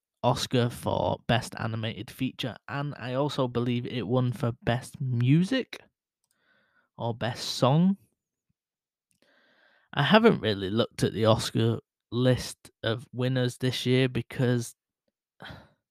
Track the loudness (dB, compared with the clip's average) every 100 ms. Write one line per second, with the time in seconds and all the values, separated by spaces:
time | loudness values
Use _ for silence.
0 | _ _ 0 0 0 0 0 -2 -2 -2
1 | -2 -2 0 -2 -2 -8 -6 -6 -6 -8
2 | -10 -6 -6 -6 -10 -10 -10 -8 -8 -8
3 | -6 -2 -2 -2 -2 0 0 -2 -4 -6
4 | 0 0 0 0 -4 -2 -2 -4 -4 -8
5 | -4 0 4 4 4 -2 -4 -12 _ _
6 | _ _ _ _ _ _ _ _ _ -8
7 | -6 -4 -6 -6 -8 0 4 4 4 0
8 | _ _ _ _ _ _ _ _ _ _
9 | _ _ _ _ _ _ _ _ _ -2
10 | 4 6 6 4 0 -2 0 0 -2 0
11 | -2 4 4 4 2 0 0 -2 -8 _
12 | -8 0 2 2 -2 -14 -20 _ -4 -4
13 | -6 -4 -2 0 -2 -2 -2 -2 2 2
14 | 2 -2 -6 -2 0 0 -2 -12 _ _
15 | _ _ _ -20 -20 -20 -20 _ _